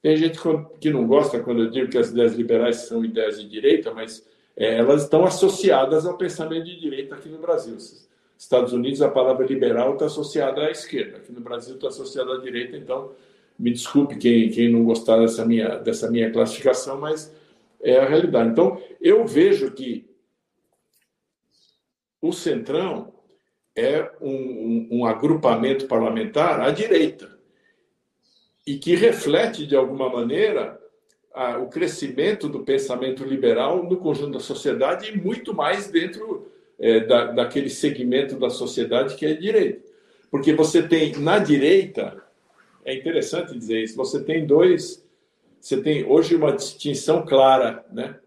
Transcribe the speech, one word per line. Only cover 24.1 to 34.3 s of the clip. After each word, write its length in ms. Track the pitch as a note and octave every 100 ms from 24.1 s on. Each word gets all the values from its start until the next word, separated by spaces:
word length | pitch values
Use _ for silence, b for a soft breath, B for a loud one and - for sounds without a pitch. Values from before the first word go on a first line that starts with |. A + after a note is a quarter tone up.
| -
um, 100 | C#3
um, 560 | C3+ C3 A2+ A2+ A#2 A2+ A#2+
um 60 |
agrupamento 840 | A#2 A2 C#3+ D#3+ B2+ A2+ B2+ C3+ -
parlamentar 720 | A2+ A2+ A2+ G#2 C#3+ E3+ C#3+
à 80 | B2+
direita 680 | D#3 A3+ E3+ D3+ - - _ _ _ _ _ _ _ _ _ _ _ _ _
e 120 | - C#3
que 180 | E3
reflete, 680 | F3 A3+ - - E3 A#3 -
de 100 | D3
alguma 340 | C#3 B2+ C3+ C3
maneira, 680 | B2 A#2 D#3 G#3+ C3+ G#2+ - - _ _ _ _
a, 240 | - B2 B2
o 100 | B2+
crescimento 800 | D#3+ E3+ - C3+ B2+ F#3 G3+ C#3
do 140 | C#3
pensamento 600 | - C3+ C3+ B2 C3 C3
liberal 600 | C#3 C3 B2 A2+ C#3 F3+
no 140 | F3 F3+
conjunto 360 | E3 C#3 C#3+